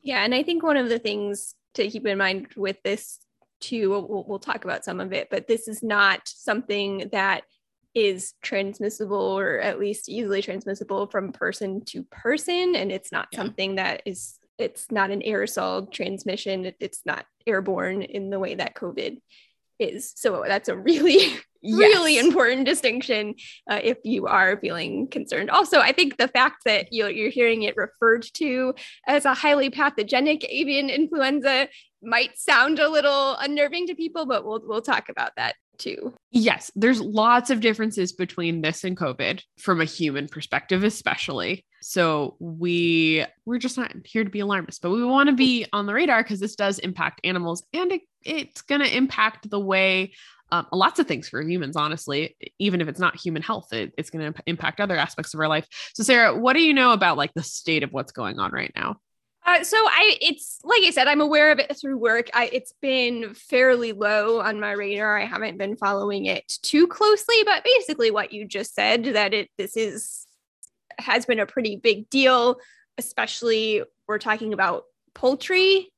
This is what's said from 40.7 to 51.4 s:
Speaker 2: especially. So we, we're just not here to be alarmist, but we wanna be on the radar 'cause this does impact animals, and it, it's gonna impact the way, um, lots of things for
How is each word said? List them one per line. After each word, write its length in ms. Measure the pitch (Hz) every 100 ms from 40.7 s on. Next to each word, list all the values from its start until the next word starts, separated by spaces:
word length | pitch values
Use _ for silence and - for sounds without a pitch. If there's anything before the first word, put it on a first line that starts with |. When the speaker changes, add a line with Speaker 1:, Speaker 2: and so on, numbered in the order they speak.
| 185
Speaker 2:
especially. 840 | 208 214 - - - 135 90 190 _ _
So 540 | - 190 170 151 139 _
we, 840 | 170 160 175 175 170 165 160 156 - _ -
we're 140 | 240
just 180 | 254 254
not 160 | 240 -
here 200 | - 220
to 60 | 208
be 80 | 208
alarmist, 420 | 202 196 160 -
but 100 | 175
we 120 | 220
wanna 300 | 240 269 285
be 340 | 254 262 240 -
on 120 | 208 202
the 80 |
radar 300 | 226 349 233
'cause 160 | 240 202
this 160 | 208 -
does 240 | 202 196
impact 420 | 185 175 - -
animals, 400 | 180 185 170 170 _
and 200 | 311 370
it, 100 | 370 _ _
it's 400 | - 311 277 -
gonna 220 | - 285 277
impact 640 | 247 269 - 214 220 208
the 120 | 208
way, 540 | 196 190 190 185 190 - - _ _
um, 160 | 175 -
lots 260 | 185 190 -
of 80 | -
things 220 | 147 -
for 120 | 127